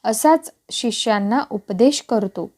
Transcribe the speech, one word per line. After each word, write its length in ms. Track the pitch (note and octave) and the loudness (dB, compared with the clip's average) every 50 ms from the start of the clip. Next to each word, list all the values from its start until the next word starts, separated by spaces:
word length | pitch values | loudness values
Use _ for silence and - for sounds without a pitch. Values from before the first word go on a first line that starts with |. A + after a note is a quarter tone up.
| - | -2
असाच 480 | - A3 - - D4+ D#4+ D#4+ D#4+ - _ _ _ - | -2 -2 2 4 4 4 4 0 -8 _ _ _ -12
शिष्यांना 680 | - - - A#3+ A3 - - A#3 G#3+ G#3 G3+ G3+ A3+ C#4 C#4+ _ | -10 -4 -4 -4 -4 -2 -2 0 0 0 0 0 0 -2 -2 _
उपदेश 540 | G#3+ G3+ _ - G3 F3+ A#3 C#4 C#4+ - - - | -8 -10 _ -8 0 2 4 4 2 0 -4 -2
करतो. 420 | F3 E3+ G3 F#3+ _ F3+ E3 - _ | -2 -2 -2 -2 _ -8 -10 -10 _